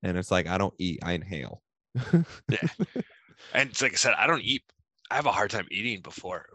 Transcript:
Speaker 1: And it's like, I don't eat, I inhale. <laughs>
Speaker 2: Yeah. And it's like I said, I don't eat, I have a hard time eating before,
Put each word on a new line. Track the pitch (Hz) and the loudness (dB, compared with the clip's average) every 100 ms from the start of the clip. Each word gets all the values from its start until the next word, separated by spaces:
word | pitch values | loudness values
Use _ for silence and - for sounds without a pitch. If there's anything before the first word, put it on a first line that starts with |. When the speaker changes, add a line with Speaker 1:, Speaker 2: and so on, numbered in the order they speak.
Speaker 1:
And | 92 90 | -2 -2
it's | 90 | 2
like, | 92 82 | 2 2
I | 92 | 2
don't | 98 - | 0 0
eat, | 92 - | -4 -2
I | 87 | -2
inhale. | 87 95 80 64 - _ _ _ 123 | -2 -4 -8 -8 -12 _ _ _ -6
<laughs> | 120 170 165 - - | 4 4 4 -2 -2
Speaker 2:
Yeah. | 104 170 - - 254 - - _ - - | 0 0 -2 -4 -4 -8 -12 _ -20 -4
And | - 139 | 0 0
it's | - | 0
like | 131 | 0
I | - | 2
said, | 127 101 | 2 4
I | 123 | 4
don't | 156 | 2
eat, | 107 135 - _ _ _ - | 0 -4 -6 _ _ _ -4
I | 139 | 0
have | 147 | 2
a | |
hard | - 101 | 2 2
time | 113 90 | -2 -4
eating | 95 117 101 | -4 -4 -6
before, | 87 - 92 87 - | -8 -12 -8 -8 -10